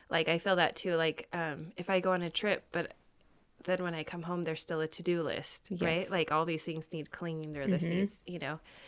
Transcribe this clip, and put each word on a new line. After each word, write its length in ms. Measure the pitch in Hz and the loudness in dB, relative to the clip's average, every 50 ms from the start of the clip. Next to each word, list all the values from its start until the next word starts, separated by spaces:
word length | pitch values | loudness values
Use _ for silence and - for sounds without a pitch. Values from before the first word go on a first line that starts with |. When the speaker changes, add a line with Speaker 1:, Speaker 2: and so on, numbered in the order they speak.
| - - | -6 0
Speaker 1:
Like, 200 | 180 165 160 160 | 0 2 4 4
I 100 | 165 165 | 2 2
feel 160 | - 208 190 | 2 4 4
that, 200 | 175 165 - - | 6 6 4 2
too. 180 | - - 180 170 | 0 0 0 2
Like, 340 | 165 160 160 156 - - - | 2 2 2 0 -2 -6 -6
um, 400 | - 175 165 156 143 - 156 170 - | -4 -4 -2 -2 -4 -6 -10 -10 -10
if 140 | - 175 - | -8 -2 0
I 80 | 196 185 | 2 2
go 120 | 175 190 | 4 4
on 100 | 185 180 | 2 2
a 80 | 175 165 | 2 0
trip, 340 | - - - 208 190 - - _ | -2 0 0 2 0 0 -2 _
but 220 | - 170 160 - - _ _ _ _ _ _ _ _ _ _ _ _ - - | -4 -4 -4 -4 -8 _ _ _ _ _ _ _ _ _ _ _ _ -6 -2
then 180 | - 185 180 | 0 0 0
when 120 | 180 175 170 | 0 -2 -2
I 100 | 160 156 | -4 -6
come 180 | - - 175 | -6 -6 -6
home, 220 | 160 170 180 175 175 | -4 -2 -2 -2 0
there's 160 | 160 160 - | 0 -2 -2
still 200 | - - 170 156 | -2 -2 -2 0
a 60 | 156 156 | -2 -2
to-do 340 | - - 170 175 175 170 | -4 -2 0 2 2 2
list, 460 | 160 135 - - - - - - - - | 2 0 -2 -2 -2 -4 -4 -6 -6 -6
right? 260 | 190 170 180 165 160 175 | -2 0 2 2 2 2
Speaker 2:
Yes. 120 | - - | 0 2
Speaker 1:
Like, 180 | 190 175 156 - | 2 2 2 4
all 120 | 156 156 165 | 2 2 2
these 180 | 170 165 156 | 2 0 -2
things 260 | - 170 160 160 151 - | -2 -4 -6 -6 -6 -6
need 180 | - 160 147 - | -8 -8 -8 -8
cleaned 460 | - - 175 170 160 160 156 151 151 | -8 -6 -4 -4 -4 -4 -4 -6 -6
or 100 | 147 139 | -2 0
this 160 | - 180 165 170 | 2 2 2 2
Speaker 2:
Mm-hmm. 100 | 165 170 185 | 2 2 2
Speaker 1:
needs, 240 | 196 202 - - - | 0 0 -2 -8 -12
you 140 | - 180 165 | -10 -8 -6
know. 220 | 151 135 156 160 - - - - - | -6 -6 -6 -8 -10 -16 -20 -20 -20